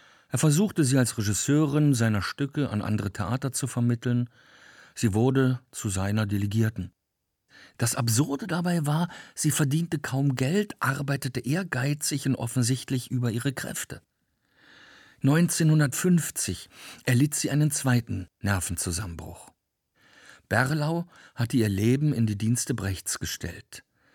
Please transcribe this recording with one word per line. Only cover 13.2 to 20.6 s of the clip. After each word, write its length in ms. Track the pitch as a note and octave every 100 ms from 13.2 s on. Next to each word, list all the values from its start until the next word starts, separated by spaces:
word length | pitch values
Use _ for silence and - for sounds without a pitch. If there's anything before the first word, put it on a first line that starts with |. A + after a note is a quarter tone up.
| A#2+
ihre 220 | A2 C#3
Kräfte. 500 | C3 - - - - _ _ _ _ _ _ _ - - - - _
Neunzehnhundertfünfzig 1500 | C3+ D#3 F3 - D#3+ D#3 C#3+ - F#3 F3 - - - F2+ - - - -
erlitt 300 | - B2 D3
sie 160 | - C#3+
einen 200 | C#3+ D3+
zweiten 580 | - C3 B2 - G2 F2+ _
Nervenzusammenbruch. 1080 | G2+ F#2+ - F2 F#2+ E2+ F2 E2 - - - _ _ _ _ _ _ _ - - -
Berlau 580 | G#2